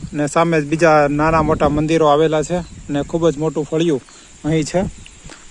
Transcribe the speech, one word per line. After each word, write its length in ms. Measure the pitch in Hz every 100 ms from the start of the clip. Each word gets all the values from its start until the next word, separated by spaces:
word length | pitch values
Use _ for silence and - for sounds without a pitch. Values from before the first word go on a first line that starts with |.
| -
ને 140 | 147 147
સામે 340 | 165 170 160
જ 40 |
બીજા 440 | 143 160 165 151 143
નાના 340 | 147 156 160
મોટા 260 | 151 156 151
મંદિરો 380 | 147 156 165 151
આવેલા 360 | 147 160 156
છે 180 | 151 175 170 - -
ને 120 | 143
ખૂબ 280 | 135 170 165
જ 80 | 143
મોટું 260 | 156 151
ફળિયું 360 | 143 160 170 131 - - - -
અહીં 200 | 147 160
છે. 180 | 147 175 202 - - - - - -